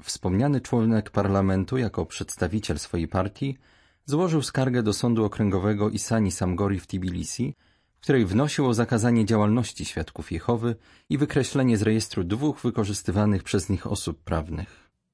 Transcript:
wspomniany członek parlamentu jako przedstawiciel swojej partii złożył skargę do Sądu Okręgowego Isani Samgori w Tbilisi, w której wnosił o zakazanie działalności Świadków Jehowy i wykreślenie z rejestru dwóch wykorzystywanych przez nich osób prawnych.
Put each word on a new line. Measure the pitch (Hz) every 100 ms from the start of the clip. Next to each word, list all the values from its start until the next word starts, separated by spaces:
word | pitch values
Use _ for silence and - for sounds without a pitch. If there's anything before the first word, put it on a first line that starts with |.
wspomniany | - - 95 92 143 135
członek | - 123 113 110 -
parlamentu | - 98 98 98 95 95 131
jako | 113 - 82
przedstawiciel | - - - 90 107 - 73
swojej | - 87 82
partii | 92 98 - 139 131 _ _ _ _ -
złożył | 147 185 156
skargę | 127 - 131 123
do | 117
Sądu | - 123 113 104
Okręgowego | - 104 95 101 104 104
Isani | 110 - 113 98
Samgori | - 90 90 101 95
w | -
Tbilisi, | 95 92 90 78 - 135 - _ _ _ _
w |
której | - 135 95
wnosił | 107 147 - 131
o |
zakazanie | 113 117 117 120 117 107
działalności | 110 104 117 110 - -
Świadków | - 82 - -
Jehowy | 85 - 117 117 110 _ _ _
i | 143
wykreślenie | 143 143 123 139 127 110
z |
rejestru | 104 110 - -
dwóch | 87 110 151 -
wykorzystywanych | 120 113 101 101 - 95 107 95
przez | - 101 -
nich | 92 -
osób | 98 - 78
prawnych. | - 82 78 80 98 - _ _ _